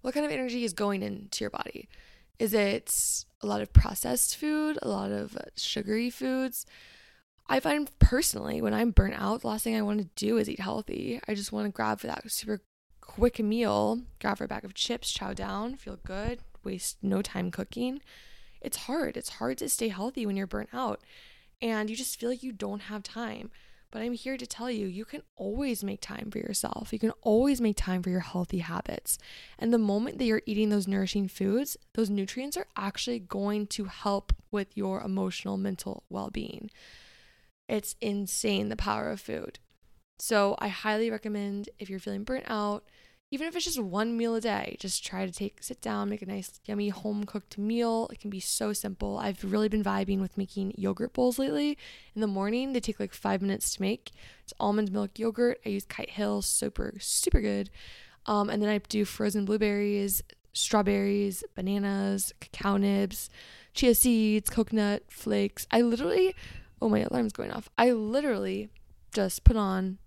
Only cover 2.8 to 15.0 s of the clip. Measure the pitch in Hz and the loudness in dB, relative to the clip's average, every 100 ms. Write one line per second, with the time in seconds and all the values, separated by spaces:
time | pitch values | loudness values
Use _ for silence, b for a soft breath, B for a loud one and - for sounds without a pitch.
2.8 | - - - - - _ 208 208 208 - | -2 0 0 -2 -6 _ -4 -2 10 10
3.8 | - 196 233 247 - - 302 302 302 302 | 10 -2 -2 2 0 0 0 0 0 -2
4.8 | - 196 196 202 208 - - - - - | -2 -2 -2 -4 -6 -10 -12 -8 -4 -4
5.8 | 202 220 240 - 262 262 262 - - B | -2 -2 -2 -2 -2 0 -2 -6 -12 B
6.8 | B B B B B _ - 262 - 294 | B B B B B _ 0 0 2 0
7.8 | 277 - - 247 - 220 - - 220 214 | -2 8 8 8 2 -2 -4 -2 0 2
8.8 | 233 - 190 - 196 226 233 214 226 220 | 6 6 6 0 -2 0 -2 -2 -2 0
9.8 | 208 208 175 - 208 226 - - 190 - | 0 -2 -4 -4 2 2 2 -4 -4 -4
10.8 | - - - 233 - 208 202 214 208 - | -4 -6 -6 -6 -4 -4 -4 -4 -4 -2
11.8 | 107 202 - - 220 - 220 208 _ _ | -2 -2 -4 -8 -6 -6 -4 -6 _ _
12.8 | _ - - - 240 - 208 226 220 208 | _ -20 -16 4 4 4 0 2 2 4
13.8 | 214 226 247 - - 208 214 208 196 - | 4 2 -4 -4 -2 -2 -4 -6 -10 -4
14.8 | - 240 | -2 -2